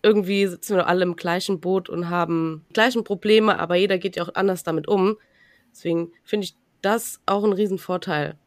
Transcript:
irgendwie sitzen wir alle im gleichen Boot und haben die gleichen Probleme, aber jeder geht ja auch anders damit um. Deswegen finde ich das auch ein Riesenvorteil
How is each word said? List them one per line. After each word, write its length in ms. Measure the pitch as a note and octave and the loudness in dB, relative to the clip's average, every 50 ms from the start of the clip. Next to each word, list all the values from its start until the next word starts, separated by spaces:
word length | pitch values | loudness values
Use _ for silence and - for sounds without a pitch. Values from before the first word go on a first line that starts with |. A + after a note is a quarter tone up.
irgendwie 440 | - G#3+ G#3+ G#3 F#3+ F3+ G3+ G3 G3 | 4 4 4 4 2 0 0 2 0
sitzen 300 | F#3+ F3 - - - G3+ | 0 -2 -8 -6 -2 0
wir 100 | F#3 - | 0 2
alle 160 | - F3+ F#3 | 2 2 2
im 140 | F3+ F3+ E3+ | 0 -2 -2
gleichen 440 | - - F3 E3+ F#3 - - G3 D#3+ | -4 -4 -2 -2 -2 -2 -4 -4 -2
Boot 300 | - F3+ F#3+ F#3+ F#3 - | -2 -2 -2 -2 -2 -4
und 180 | - F3 F3 E3+ | -6 -6 -4 -2
haben 560 | F3 F3 E3+ E3 E3+ E3 E3 D#3+ D#3+ D#3 - _ | -2 -2 0 0 0 -2 -2 -2 -4 -8 -14 _
die 20 | |
gleichen 320 | - A3 A3 B3 B3 A#3 G#3 | 0 2 2 2 2 -2 -2
Probleme, 540 | - G#3 F3+ - G#3 G#3+ A3 A3 G#3+ F#3+ - | -2 -6 -2 2 4 4 6 6 4 2 2
aber 160 | - E3+ F3+ | 0 2 2
jeder 240 | F3+ G3 G3 G3 F3+ | 2 4 2 0 -2
geht 180 | F3+ G3 F#3 | -2 -6 -6
ja 60 | F3+ | -6
auch 120 | F3 - - | -8 -4 -2
anders 280 | - F#3+ G3 F#3 F3 | 0 0 0 0 -2
damit 260 | - E3+ D#3+ D#3+ D#3 - | -4 -4 -4 -4 0 0
um. 300 | G#3 F#3+ F#3 G3+ A3 - _ _ _ _ _ _ _ _ _ _ | 2 2 4 2 0 -2 _ _ _ _ _ _ _ _ _ _
Deswegen 420 | _ - - F3 E3 E3+ E3+ E3 _ _ _ | _ -8 -4 -2 -2 -2 -2 -6 _ _ _
finde 220 | - - G#3 F#3+ | -4 -4 -4 -4
ich 100 | F3 _ _ _ _ _ _ | -6 _ _ _ _ _ _
das 400 | - G3 A3 A#3 - - - _ _ | -2 0 0 0 -2 -8 -14 _ _
auch 180 | - G3 G3+ G3+ | -2 -2 0 2
ein 80 | A3 | 0
Riesenvorteil 880 | F#3+ F#3 G#3+ G3 F#3+ F3+ - - F3+ F3+ - F#3+ D#3+ D3+ C#3+ D3 D3+ _ _ | 0 0 0 -2 -2 -6 -4 -6 -6 -6 -4 -4 -4 -4 -4 -6 -8 _ _